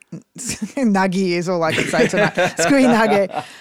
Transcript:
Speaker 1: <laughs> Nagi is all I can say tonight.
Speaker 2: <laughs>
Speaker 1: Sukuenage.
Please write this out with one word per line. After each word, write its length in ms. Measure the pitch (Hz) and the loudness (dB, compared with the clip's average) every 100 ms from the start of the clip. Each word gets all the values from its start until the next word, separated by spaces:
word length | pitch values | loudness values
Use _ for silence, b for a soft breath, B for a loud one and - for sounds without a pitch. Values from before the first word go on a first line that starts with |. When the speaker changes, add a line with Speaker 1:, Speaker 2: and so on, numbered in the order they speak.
| - | -16
Speaker 1:
<laughs> 240 | - - - | -20 -18 -14
Nagi 920 | 233 - 208 - 247 196 190 180 190 | -12 -10 -8 -2 0 2 2 0 0
is 180 | 175 170 | -2 -2
all 140 | 180 | -2
I 100 | 160 | 0
can 120 | 156 143 | -2 -2
say 220 | 170 233 | 0 0
tonight. 260 | 190 202 | 2 0
Speaker 2:
<laughs> 20 | - | 0
Speaker 1:
Sukuenage. 1080 | 180 - 165 277 254 233 220 202 190 - B B | -2 0 2 4 4 4 4 2 0 -4 B B